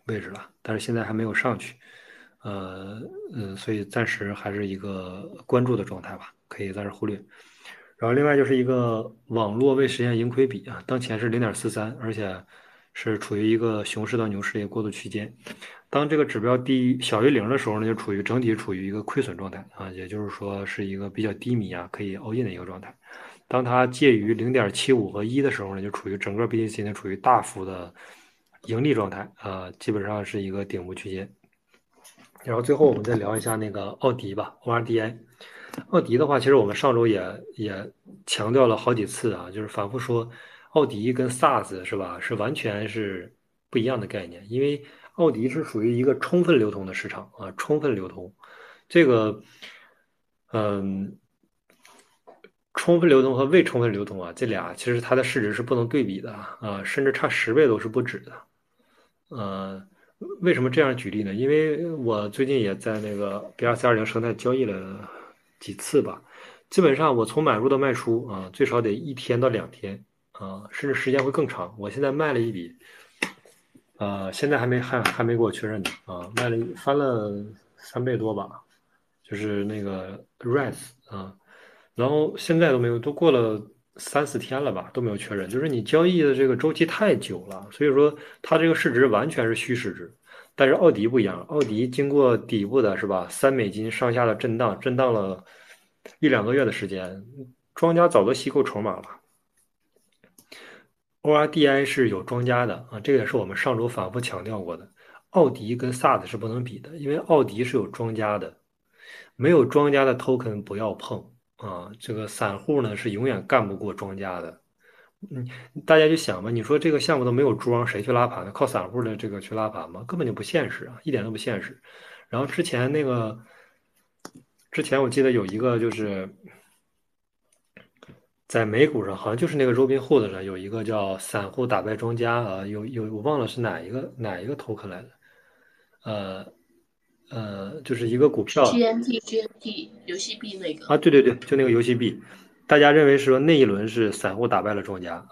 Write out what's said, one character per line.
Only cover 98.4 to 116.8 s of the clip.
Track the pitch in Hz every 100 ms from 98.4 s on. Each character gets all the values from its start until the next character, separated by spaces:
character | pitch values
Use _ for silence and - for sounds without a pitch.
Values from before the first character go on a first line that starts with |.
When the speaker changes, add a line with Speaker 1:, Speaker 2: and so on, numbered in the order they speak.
| 135
Speaker 1:
够 | 143
筹 | 131 104
码 | 104 92
了。 | - - _ _ _ _ _ _ _ _ _ _ _ _ _ - - - _ _ _ _
O | 139
R | 151 151
D | 160 143
I | 139
是 | 139 139 117
有 | 95
庄 | - 123 123
家 | 123 117
的 | 87 -
啊， | 107
这 | 143
个 | 131
也 | 104
是 | 127
我 |
们 | 95 98
上 | 139 113
周 | 120
反 | 110 92
复 | 120
强 | 120 92 98
调 | 107
过 | 87 80
的。 | - _ - - _
奥 | 190 139
迪 | 123 107 123
跟 | 127
saas | 123 147 110 -
是 | 107
不 | 110
能 | 120
比 | 123 104
的， | 147 160
因 | 139
为 | 156
奥 | - 156
迪 | 120 104
是 | 127 131
有 | 95
庄 | - 113 110
家 | 107 104
的， | 82 - _ _ _ _ - - - -
没 | 139
有 | 165 123
庄 | 147 147
家 | 139 135
的 | 120
token | - 127 117 104
不 | 98 101
要 | 110
碰 | - - 101 - _ _ _
啊。 | 101 90 92 107
这 | -
个 | 107 107
散 | - 107 98
户 | - 143
呢 | 113 104
是 | 117
永 | 101 131
远 | 101 -
干 | 131 101
不 | 95
过 | 104
庄 | 90 98 98
家 | 95 90
的。 | 82 - _ _ _ _ _ _ 196
嗯， | 127 123 127 - 147 -
大 | 156
家 | 156
就 | 160
想 | - 90
吧， | 104
你 | 117
说 | 110
这 | 147